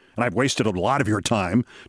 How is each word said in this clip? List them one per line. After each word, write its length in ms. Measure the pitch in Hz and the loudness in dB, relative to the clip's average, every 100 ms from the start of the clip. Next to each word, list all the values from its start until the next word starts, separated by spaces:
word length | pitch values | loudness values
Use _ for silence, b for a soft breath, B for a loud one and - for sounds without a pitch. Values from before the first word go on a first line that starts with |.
| b b | b b
And 80 | |
I've 100 | 120 | -2
wasted 320 | 95 135 - 107 | 0 0 0 0
a 60 | |
lot 300 | 90 104 139 | 0 0 0
of 80 | 127 | 0
your 120 | 104 | 0
time 440 | - 110 90 110 - B | 0 0 2 0 -2 B